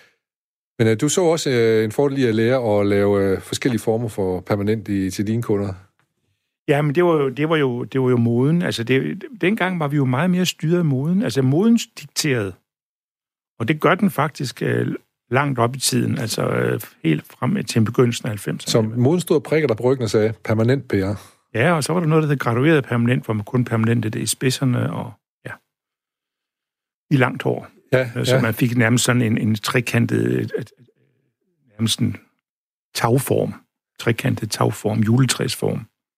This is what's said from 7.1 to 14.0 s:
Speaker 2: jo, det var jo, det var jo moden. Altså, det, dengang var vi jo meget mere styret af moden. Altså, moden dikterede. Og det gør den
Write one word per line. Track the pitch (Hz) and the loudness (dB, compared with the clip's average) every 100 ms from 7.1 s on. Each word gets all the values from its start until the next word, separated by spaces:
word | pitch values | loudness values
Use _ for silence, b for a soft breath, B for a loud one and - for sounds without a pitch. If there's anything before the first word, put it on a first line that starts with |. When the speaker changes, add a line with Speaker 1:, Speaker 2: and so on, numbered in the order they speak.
Speaker 2:
jo, | 160 139 | 4 0
det | 123 151 | -2 0
var | 160 | 2
jo, | 139 120 | 0 -2
det | 117 135 | -4 -2
var | 127 | 2
jo | 123 | 2
moden. | 117 117 135 170 | 2 2 2 2
Altså, | 175 - | 0 -4
det, | 117 131 151 190 - 247 | -2 0 -2 -6 -12 -4
dengang | 170 220 180 180 | -2 0 -2 -2
var | 147 | -2
vi | 147 | 0
jo | 135 | 0
meget | 127 180 | 2 2
mere | 180 180 | 2 0
styret | - 156 175 | -2 0 2
af | 165 | 2
moden. | 131 147 185 | 0 0 0
Altså, | 143 113 | 0 2
moden | 127 143 220 233 - - | 2 4 4 4 0 -14
dikterede. | 147 - 156 127 98 90 _ _ _ _ _ _ _ _ _ - | -12 -4 -2 0 -2 -8 _ _ _ _ _ _ _ _ _ -6
Og | 110 | -4
det | 151 | 0
gør | 147 | 2
den | 185 | 4